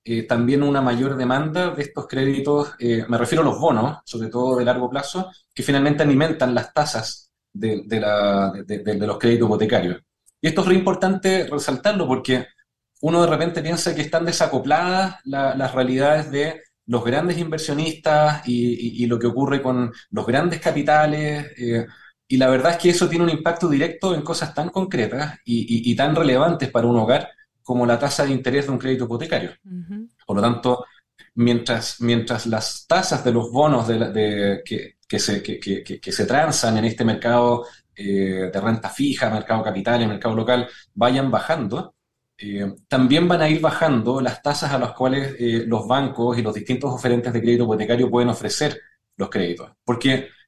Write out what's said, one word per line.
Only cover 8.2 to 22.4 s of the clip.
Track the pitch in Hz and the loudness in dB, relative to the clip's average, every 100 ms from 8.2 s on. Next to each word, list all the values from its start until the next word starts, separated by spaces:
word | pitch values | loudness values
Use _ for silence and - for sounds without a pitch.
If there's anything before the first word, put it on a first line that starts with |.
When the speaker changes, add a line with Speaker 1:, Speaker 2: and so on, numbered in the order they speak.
| 101 98 98 98 | 2 2 0 -2
Speaker 1:
de, | 95 104 | -6 -6
de, | 107 | -4
de | 98 107 | -2 -2
los | - | 0
créditos | 120 117 113 | 2 4 4
hipotecarios. | 104 107 107 87 90 _ _ _ _ | 2 2 2 0 -4 _ _ _ _
Y | 160 | -2
esto | 156 | 2
es | 180 | 4
re | |
importante | 185 185 - 190 196 190 190 175 | 4 4 2 0 0 0 0 0
resaltarlo | 147 147 127 - 202 151 | -4 -4 -2 0 0 0
porque | 127 127 127 - _ _ _ _ _ | -2 0 -2 -2 _ _ _ _ _
uno | 147 170 | 0 4
de | 170 | 4
repente | 151 170 165 | 2 0 -2
piensa | 151 170 180 | -4 -2 -2
que | 151 | -4
están | 147 165 | -2 -2
desacopladas | 165 - 156 131 135 151 180 185 190 - | 0 0 0 0 0 0 2 0 -2 -4
la, | 135 139 135 131 | -8 -2 -2 0
las | 135 | -2
realidades | 131 127 131 143 156 139 | 0 0 2 2 2 0
de | 139 151 160 - _ - | -4 -4 -6 -14 _ -4
los | 120 | -2
grandes | 117 135 175 165 | 0 0 0 -2
inversionistas | 160 156 - 143 160 156 160 151 151 147 123 | -4 -4 -4 -2 -4 -2 2 4 4 2 -2
y, | 120 120 120 117 120 | 0 0 -2 -4 -2
y, | |
y | 120 | 0
lo | 120 | 0
que | 120 | 0
ocurre | 120 135 139 | 0 0 0
con | 127 127 120 - - | 0 -2 -2 -6 -10
los | 104 110 | -6 0
grandes | 131 170 160 | 0 0 -2
capitales, | 170 147 147 151 151 151 151 147 143 - | -2 0 2 4 4 0 -4 -4 -8 -8
eh, | 120 117 113 - - _ - | -4 -2 -4 -10 -20 _ -2
y | |
la | 131 | 4